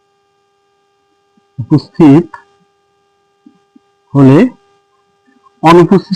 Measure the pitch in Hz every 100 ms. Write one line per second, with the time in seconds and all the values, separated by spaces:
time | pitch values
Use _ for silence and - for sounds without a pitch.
0 | 101 101 101 101 101 101 101 101 101 _
1 | _ _ _ _ _ - 110 147 - -
2 | 151 147 - - _ _ _ _ _ _
3 | _ _ _ _ _ _ _ _ _ _
4 | _ 139 131 147 247 - _ _ _ _
5 | _ _ _ _ _ _ 160 175 160 190
6 | -